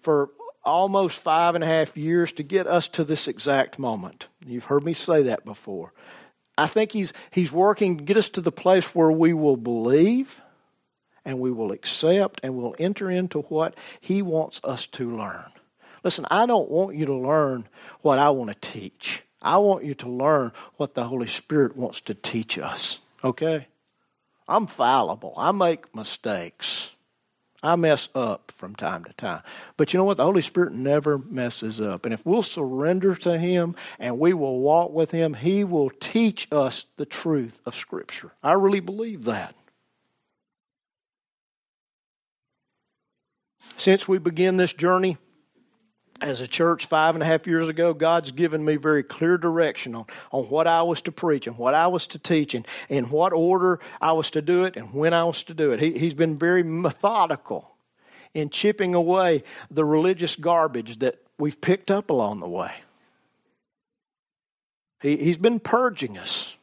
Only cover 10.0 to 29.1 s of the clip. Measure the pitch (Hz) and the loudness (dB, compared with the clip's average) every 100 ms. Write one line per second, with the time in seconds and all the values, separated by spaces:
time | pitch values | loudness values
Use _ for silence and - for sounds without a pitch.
10 | 190 247 269 - _ _ _ _ _ _ | 6 4 -2 -12 _ _ _ _ _ _
11 | _ _ - 131 127 117 110 101 - - | _ _ -10 -4 -4 -2 -4 -6 -8 -2
12 | 160 190 190 - 131 127 120 - 175 202 | 2 2 0 -4 -8 -6 -8 -4 -4 -4
13 | 190 180 180 151 143 156 160 - - - | -4 -2 -2 -6 -4 -2 -2 -6 -20 -20
14 | - 190 190 160 156 - - 123 - - | -4 -2 0 -2 -2 -6 -8 -8 -10 -8
15 | 123 117 101 87 - _ _ _ _ - | -8 -6 -10 -12 -18 _ _ _ _ -6
16 | 180 - 147 185 240 226 - 160 190 147 | -4 -4 -2 2 4 2 2 0 -2 -2
17 | 151 131 131 156 143 127 113 - - - | -4 -2 2 2 2 -2 -10 -20 -20 -2
18 | 156 135 147 135 113 101 - 107 95 _ | 2 4 4 2 -4 -10 -12 -12 -14 _
19 | - - _ _ - 175 208 190 147 139 | -10 -10 _ _ 0 2 4 0 -4 -8
20 | 123 123 143 151 120 - - _ 143 - | -8 0 2 2 0 -8 -20 _ -6 -4
21 | 120 127 113 - _ 151 127 - 123 - | -6 -4 -6 -8 _ 2 2 0 -8 -8
22 | - 104 - 117 110 - 71 - - - | -12 -8 -6 -6 -6 -8 -8 -6 -6 -6
23 | _ _ 131 123 160 156 127 _ _ _ | _ _ -6 -2 -2 -2 -6 _ _ _
24 | _ _ _ _ - 190 - - 123 131 | _ _ _ _ -2 -2 -2 0 2 4
25 | 98 104 - - 143 202 175 160 - 110 | 2 -4 -10 -2 -2 2 0 0 -8 -14
26 | - - - 98 85 _ - - - _ | -12 -8 -6 -6 -6 _ -8 -8 -10 _
27 | _ _ _ _ _ _ 156 175 165 143 | _ _ _ _ _ _ 0 2 4 2
28 | - 131 117 - - _ 92 107 101 90 | 0 -4 -4 -6 -12 _ -18 -8 -6 -6
29 | 85 | -12